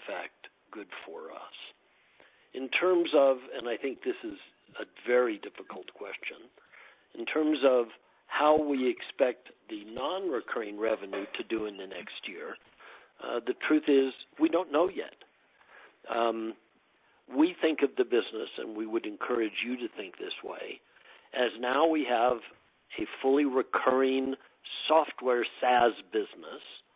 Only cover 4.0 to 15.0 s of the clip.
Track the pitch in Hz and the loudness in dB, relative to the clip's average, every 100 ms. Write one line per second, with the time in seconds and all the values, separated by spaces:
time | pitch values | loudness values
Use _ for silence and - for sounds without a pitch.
4 | 127 113 110 98 - _ _ - - - | -6 -6 -8 -12 -16 _ _ -14 -14 -10
5 | - 123 123 104 101 - 95 98 92 - | 2 4 2 -2 -10 -14 -14 -14 -14 -14
6 | 101 95 - - - _ _ - - _ | -14 -10 -12 -14 -18 _ _ -20 -20 _
7 | _ - 117 160 151 151 135 127 117 - | _ -12 -4 0 2 4 6 6 2 -6
8 | _ _ - - 151 156 147 139 127 113 | _ _ -6 2 6 6 4 2 0 0
9 | - - 127 117 - - - 107 104 117 | -8 2 2 2 -12 -20 -14 -12 -12 -6
10 | 139 185 196 127 - - 107 104 110 110 | -4 -2 -2 -4 -4 -6 -6 -2 0 0
11 | 101 98 101 - 117 113 107 98 95 87 | -2 -8 -8 -8 -4 -4 -4 -8 -12 -12
12 | - - - 87 80 107 _ _ - - | -12 -12 -12 -10 -12 -12 _ _ -20 -20
13 | - _ 123 120 117 120 - 151 156 139 | -20 _ -6 -4 -4 -4 0 2 6 6
14 | 135 - - - 156 165 170 147 180 165 | 4 -2 -16 0 2 2 2 2 2 -2